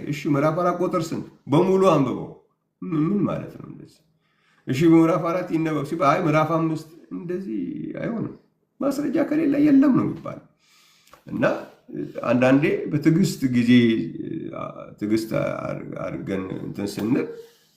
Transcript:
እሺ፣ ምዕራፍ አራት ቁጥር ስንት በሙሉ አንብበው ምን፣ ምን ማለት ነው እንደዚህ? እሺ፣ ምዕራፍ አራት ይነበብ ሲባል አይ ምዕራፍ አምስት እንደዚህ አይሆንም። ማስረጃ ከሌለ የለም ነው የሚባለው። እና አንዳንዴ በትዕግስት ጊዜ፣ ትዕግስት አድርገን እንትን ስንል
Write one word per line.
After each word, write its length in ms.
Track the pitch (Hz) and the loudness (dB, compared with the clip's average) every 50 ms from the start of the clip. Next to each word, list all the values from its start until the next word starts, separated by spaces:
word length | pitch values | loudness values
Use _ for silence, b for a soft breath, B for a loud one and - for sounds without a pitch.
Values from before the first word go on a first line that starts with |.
| - | -6
እሺ፣ 140 | - 143 - - 160 | -8 -8 -4 -2 0
ምዕራፍ 260 | 143 139 147 156 156 | 0 2 2 0 0
አራት 200 | 180 175 180 - | 0 0 0 0
ቁጥር 260 | - 185 175 180 175 - | -2 -2 -2 -2 -4 -4
ስንት 240 | - 127 107 - - - _ _ | -4 -6 -8 -10 -12 -18 _ _
በሙሉ 340 | - 139 170 185 190 190 190 190 | 0 2 2 4 4 4 4 6
አንብበው 420 | 185 160 143 131 113 101 82 82 87 - - _ _ _ _ _ _ _ _ | 6 6 4 2 0 -2 -6 -8 -10 -14 -18 _ _ _ _ _ _ _ _
ምን፣ 220 | 90 185 165 147 156 | -8 -4 -2 0 0
ምን 160 | 185 202 202 143 | 0 0 0 0
ማለት 300 | 92 151 - - - - | -2 -2 -4 -8 -12 -14
ነው 140 | - - | -16 -18
እንደዚህ? 320 | - - - - - _ _ _ _ _ _ _ _ _ _ _ _ _ _ _ | -18 -18 -20 -20 -20 _ _ _ _ _ _ _ _ _ _ _ _ _ _ _
እሺ፣ 120 | - 131 139 170 165 | -4 0 4 6 8
ምዕራፍ 340 | 165 165 160 160 180 160 170 | 8 8 6 6 2 0 0
አራት 240 | 170 175 180 - - | -2 -2 -4 -4 -2
ይነበብ 340 | 165 160 160 160 156 143 139 | -2 -2 0 0 -2 -2 -4
ሲባል 220 | - 175 165 143 | -4 -2 2 2
አይ 120 | 139 160 190 | 4 4 4
ምዕራፍ 280 | 180 151 147 156 156 160 | 2 2 2 2 2 2
አምስት 380 | 165 160 165 160 156 151 - - - - - - | 0 0 0 -2 -4 -6 -8 -12 -20 -20 -18 -14
እንደዚህ 500 | - 185 180 170 180 196 190 208 107 - - - - - - - - | -14 -10 -8 -8 -8 -8 -6 -6 -6 -6 -6 -6 -8 -8 -10 -10 -8
አይሆንም። 380 | - - - 233 202 - - - - _ _ _ _ _ _ _ - | -8 -6 -6 -6 -6 -6 -8 -10 -14 _ _ _ _ _ _ _ -4
ማስረጃ 340 | 254 285 277 294 294 269 240 320 - | -4 -2 -2 -2 -4 -2 -2 -2 -2
ከሌለ 300 | - 302 320 311 277 277 294 | 0 0 0 0 2 2 4
የለም 340 | 302 302 269 269 277 294 233 | 4 6 6 6 6 6 4
ነው 100 | - - | 4 2
የሚባለው። 440 | - - - - - - - - _ _ b b b b b b b b b b b b b _ | 0 -4 -8 -10 -12 -12 -14 -16 _ _ b b b b b b b b b b b b b _
እና 160 | - 85 - 147 202 - - - - - _ _ - - - - - - - - | -10 -4 -2 0 0 -2 -4 -8 -14 -20 _ _ -14 -10 -10 -10 -10 -10 -6 -2
አንዳንዴ 420 | - 120 123 127 131 135 143 156 196 - - - | 0 2 4 4 4 4 4 4 2 0 -2 -2
በትዕግስት 540 | - 151 143 - 160 160 190 190 - - - 139 123 | -4 -2 0 2 4 4 4 4 2 0 -2 -2 0
ጊዜ፣ 220 | 123 120 113 120 123 120 117 113 110 - - - - - - - - - - - - - - - - - 50 50 - | 2 2 4 6 6 6 6 6 4 0 -2 -4 -8 -10 -10 -10 -10 -10 -10 -10 -10 -10 -10 -12 -12 -14 -18 -18 -10
ትዕግስት 360 | - 104 104 110 107 - - - - 50 50 50 - - - 50 - - - - - | -8 -2 0 0 0 0 -2 -4 -2 -2 -2 -4 -6 -6 -8 -8 -8 -10 -10 -10 -8
አድርገን 440 | - - - - - - - - - - - - | -8 -8 -8 -8 -6 -6 -6 -4 -6 -6 -8 -10
እንትን 280 | - - - 98 101 | -10 -10 -8 -6 -6
ስንል 400 | 101 - 98 104 113 135 - - B B B B B B B B B B | -6 -6 -4 -2 0 0 0 -2 B B B B B B B B B B